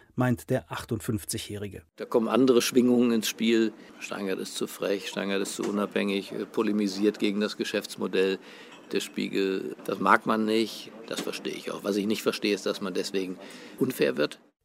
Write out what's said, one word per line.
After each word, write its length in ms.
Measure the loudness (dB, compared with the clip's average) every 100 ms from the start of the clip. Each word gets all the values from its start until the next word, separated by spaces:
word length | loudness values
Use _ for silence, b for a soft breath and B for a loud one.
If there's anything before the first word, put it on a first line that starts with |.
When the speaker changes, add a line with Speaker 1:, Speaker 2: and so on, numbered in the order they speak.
| b
Speaker 1:
meint 380 | 0 2 0 0
der 200 | -2 -2
achtundfünfzigjährige. 1080 | -10 -4 -4 -2 -4 -4 -8 -8 -10 -10 -12 -16 -14
Speaker 2:
Da 100 | 0
kommen 220 | 0 4
andere 340 | 6 6 6
Schwingungen 500 | 6 4 6 6 6
ins 160 | 4 0
Spiel. 460 | 0 2 4 4 B B -18
Steingart 380 | -12 -6 -4 -4
ist 180 | -6 -6
zu 120 | -8
frech, 400 | -4 -2 -2 -4
Steingart 340 | -4 -2 -2
ist 140 | -2 -4
zu 80 |
unabhängig, 680 | -2 -2 -2 0 0 -2 -4
äh, 120 | -8 -4
polemisiert 720 | 0 2 2 0 2 2 4
gegen 220 | 2 2
das 180 | 0 -2
Geschäftsmodell 800 | -4 -4 -4 -6 -2 2 2 0 B B B B -6
des 120 | -4
Spiegel. 720 | -4 -4 -2 0 0 0 -4 -8 -6
Das 140 | 0
mag 280 | 6 6 4
man 180 | 0 2
nicht, 460 | 2 0 -4 -14 -14 -10
das 140 | -6
verstehe 320 | -6 -6 -8
ich 180 | -8 -8
auch. 120 | -4
Was 120 | -2 0
ich 100 | 0
nicht 160 | 0
verstehe, 320 | 0 0 0
ist, 140 | 0 0
dass 140 | -4
man 120 | -4
deswegen 460 | -4 -2 -2 -4 -6 B B B B
unfair 360 | -2 2 0 2
wird. 240 | -2 -4 _ _